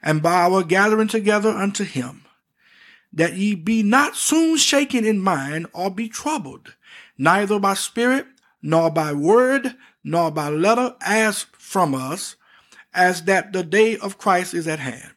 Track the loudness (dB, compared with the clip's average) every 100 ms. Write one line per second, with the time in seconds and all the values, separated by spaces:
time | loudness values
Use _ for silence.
0 | 0 0 2 4 4 2 2 2 4 2
1 | 2 0 2 2 0 0 -4 -4 -6 -6
2 | -8 -12 _ _ _ _ _ _ -20 _
3 | _ -2 -2 0 -2 -2 -2 0 2 2
4 | 0 -2 0 2 2 2 2 2 0 0
5 | 0 0 0 -2 -4 -8 -8 -6 -6 -6
6 | -10 -8 -6 -6 -8 -16 -20 -20 _ -20
7 | -20 _ 2 2 2 0 0 -2 -4 0
8 | 0 0 -4 _ _ _ 0 2 2 0
9 | -2 -2 4 4 4 2 -2 -8 -20 _
10 | -4 0 0 -2 -4 0 2 2 0 -4
11 | -2 0 0 -2 -10 _ -6 -2 0 0
12 | -6 -8 -10 -16 _ _ _ -20 -12 0
13 | 2 2 0 0 0 -6 -2 2 2 2
14 | -8 -6 0 0 0 -6 -6 -6 -6 -10
15 | -16